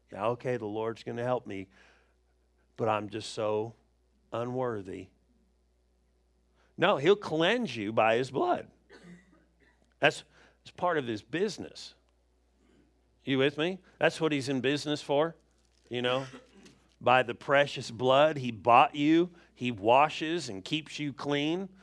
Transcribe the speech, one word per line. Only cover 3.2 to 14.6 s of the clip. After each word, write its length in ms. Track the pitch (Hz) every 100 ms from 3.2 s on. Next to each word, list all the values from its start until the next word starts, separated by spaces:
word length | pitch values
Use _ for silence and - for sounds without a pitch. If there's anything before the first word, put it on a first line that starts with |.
| -
so 400 | - 107 107 117 - _ _ _ _ _
unworthy." 760 | 113 123 127 123 107 95 92 95 _ _ _ _ _ _ _ _ _ _ _ _ _ _ _ _ -
No, 200 | 180 156
he'll 180 | 156 208
cleanse 600 | - 160 170 247 196 117
you 160 | 101
by 260 | 117 110 117
his 120 | 135
blood. 360 | 190 359 - - _ _ - - - _ _ _ _ _ _ _ _
That's, 240 | 143 - - _ - _
that's 120 | - -
part 220 | 180 156
of 100 | 120
his 140 | 107
business. 760 | - 160 208 - 80 - - - _ _ _ _ _ _ _ _ _ _ _ _ -
You 120 | 135
with 200 | 143 147
me? 220 | 170 190 _ -
That's 200 | 160 -
what 120 | 160
he's 180 | 143 127
in 100 |
business 420 | 135